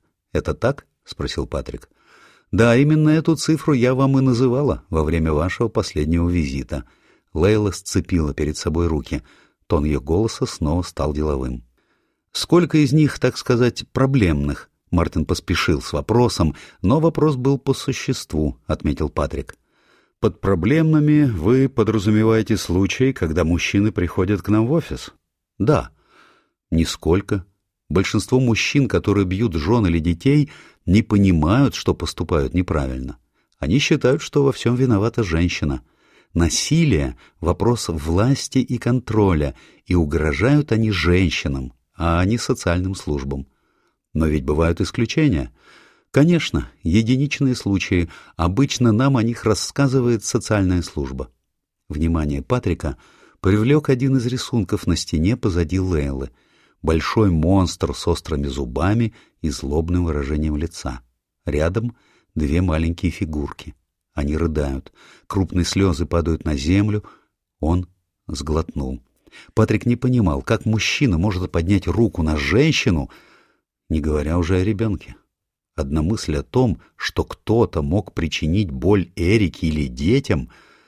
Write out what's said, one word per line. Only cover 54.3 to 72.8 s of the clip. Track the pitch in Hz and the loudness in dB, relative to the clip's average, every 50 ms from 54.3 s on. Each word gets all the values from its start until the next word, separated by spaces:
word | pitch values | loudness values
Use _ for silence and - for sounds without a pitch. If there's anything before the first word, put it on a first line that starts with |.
| 127 123 - - - 120 95 - 110 98 - - | -4 -6 -6 -4 -2 -2 -2 -2 -2 -4 0 0
на | 87 | -2
стене | 82 - - - 80 80 98 127 135 | -2 -2 -4 -2 0 2 2 0 0
позади | - 110 82 87 85 76 90 95 | -2 -2 0 0 -2 0 0 -2
Лейлы. | 92 92 87 76 71 71 67 65 67 - - _ _ _ _ _ _ _ _ _ | 0 0 0 -2 -2 -2 -4 -6 -8 -10 -12 _ _ _ _ _ _ _ _ _
Большой | - 80 80 80 - - - 113 107 98 | -2 0 0 0 0 0 2 2 4 4
монстр | 85 80 78 85 98 98 90 82 - - - 76 69 | 4 2 2 4 4 4 2 2 0 -4 -4 -4 -4
с | - - - | -4 -2 -2
острыми | 85 - - - 80 71 71 71 | -2 -2 -2 -6 -4 -4 -4 -4
зубами | 65 69 69 60 60 69 80 95 107 117 117 107 - - _ _ _ _ | -4 -6 -6 -6 -4 -2 0 0 2 2 0 -2 -4 -8 _ _ _ _
и | - 78 | -6 -6
злобным | 71 - - 67 71 80 82 82 90 90 87 | -6 -6 -6 -4 -2 -2 -2 0 0 0 0
выражением | 82 76 73 69 69 76 76 78 78 76 73 | 0 -2 -2 -4 -4 -4 -2 -2 -2 -2 -4
лица. | 80 82 - - - - 65 62 - _ _ _ _ _ _ _ - | -4 -6 -8 -10 -10 -10 -10 -10 -14 _ _ _ _ _ _ _ -8
Рядом | - 71 73 78 85 95 110 110 123 120 _ _ _ _ _ _ _ - | -4 -2 0 0 0 0 -2 -4 -6 -8 _ _ _ _ _ _ _ -6
две | 80 76 69 76 87 | -4 -2 0 0 0
маленькие | 95 90 78 80 80 85 85 - - 85 | 0 0 0 0 0 -2 -2 -2 -4 -4
фигурки. | - - - 80 78 76 71 69 - - - - - _ _ _ _ _ _ _ - | -4 -4 -6 -6 -6 -6 -6 -8 -10 -14 -18 -18 -18 _ _ _ _ _ _ _ -8
Они | 76 71 71 76 | -6 -4 -2 -2
рыдают. | 78 82 82 76 76 71 69 67 65 - - _ _ - - - _ _ - | -2 -2 -2 0 -2 -2 -2 -4 -6 -10 -12 _ _ -20 -20 -20 _ _ -6
Крупные | - 101 92 82 - 90 85 | -2 -2 -2 -2 0 -2 -2
слезы | - - 95 98 95 78 71 85 | 0 0 2 2 2 2 0 -2
падают | 69 85 85 80 82 82 78 - | -2 -2 -2 0 0 -2 -2 -2
на | 78 76 | -4 -4
землю. | 65 67 78 92 98 104 107 107 104 - - - _ _ _ _ _ _ _ _ - | -2 0 0 2 2 2 0 -2 -4 -6 -10 -20 _ _ _ _ _ _ _ _ -4
Он | 78 78 87 90 90 - _ _ _ _ _ _ _ - | -2 0 0 0 -2 -4 _ _ _ _ _ _ _ -12
сглотнул. | 80 76 71 71 76 80 80 - - 76 67 64 65 62 - _ _ _ _ _ - - - - - | -10 -8 -6 -4 -2 -2 -2 -4 -6 -8 -6 -6 -8 -10 -12 _ _ _ _ _ -20 -20 -18 -6 0
Патрик | - 110 - 107 107 - | 0 2 2 2 0 0
не | 120 120 | 0 0
понимал, | - - 127 127 123 104 87 71 69 | 0 0 0 2 2 2 2 0 -2
как | - - 117 104 - | -2 -2 -2 -2 0
мужчина | 107 110 107 - - - - 147 123 92 80 | 0 0 0 0 -2 -2 0 0 2 2 2
может | 90 107 101 90 92 87 | 0 0 0 -2 -4 -4
поднять | - 87 82 87 101 95 - 90 | -2 -2 0 2 2 0 0 0
руку | 85 104 117 98 - - 80 | 0 2 2 0 0 0 -2
на | 78 78 | -2 0
женщину, | 76 71 71 92 113 147 160 - - | -2 -2 0 2 2 4 4 2 0